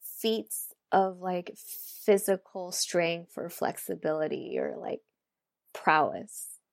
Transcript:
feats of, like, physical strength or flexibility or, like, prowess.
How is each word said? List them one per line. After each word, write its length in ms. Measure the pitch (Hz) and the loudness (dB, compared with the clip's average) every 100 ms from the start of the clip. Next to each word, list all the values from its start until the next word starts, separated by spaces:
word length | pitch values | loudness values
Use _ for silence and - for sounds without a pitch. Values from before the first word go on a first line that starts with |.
feats 720 | - - 226 220 220 - - - - | -16 -2 0 0 -2 -8 -10 -14 2
of, 300 | - 190 180 | 4 4 0
like, 320 | 185 180 175 - | -4 -4 -4 -14
physical 1160 | - - - - - 196 202 190 - 196 180 | -14 -14 -14 -2 6 6 6 0 0 -12 -6
strength 680 | 180 - 175 170 170 170 - | -4 0 2 2 0 -6 -10
or 100 | 170 | -8
flexibility 1080 | - - - - 170 160 156 156 - - - | -2 -4 -4 -6 -4 -2 0 -2 -4 -4 -4
or, 160 | 147 - | -4 -6
like, 260 | - - _ _ _ _ _ _ _ | -8 -8 _ _ _ _ _ _ _
prowess. 880 | - - 151 135 - - - - - _ | 0 4 6 4 0 -10 -14 -14 -16 _